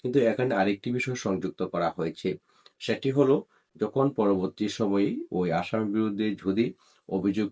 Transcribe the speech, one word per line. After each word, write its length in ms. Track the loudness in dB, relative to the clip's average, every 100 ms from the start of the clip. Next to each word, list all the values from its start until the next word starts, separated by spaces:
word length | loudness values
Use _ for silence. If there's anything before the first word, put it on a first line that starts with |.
কিন্তু 140 | -2 2
এখানে 300 | 2 2 0 2
আরেকটি 340 | 2 0 -4
বিষয় 260 | -4 -4 -4
সংযুক্ত 440 | -2 -2 -4 -4
করা 260 | -4 -2 -2
হয়েছে, 400 | -2 -4 -4 -4 -6 _ _ -20 _
সেটি 280 | -4 -2 0
হলো 240 | 4 4 4 0 _ _ -6
যখন 300 | -2 2 0
পরবর্তী 540 | 2 2 2 0 -2 -4
সময়ে 400 | -2 0 2 2 -2 -4
ওই 160 | -2 0
আসামির 420 | 0 -2 -2 0
বিরুদ্ধে 340 | 0 0 0 -2 -2
যদি 300 | -2 0 0 -4 _ _ -6
অভিযোগ 380 | -2 0 0 -2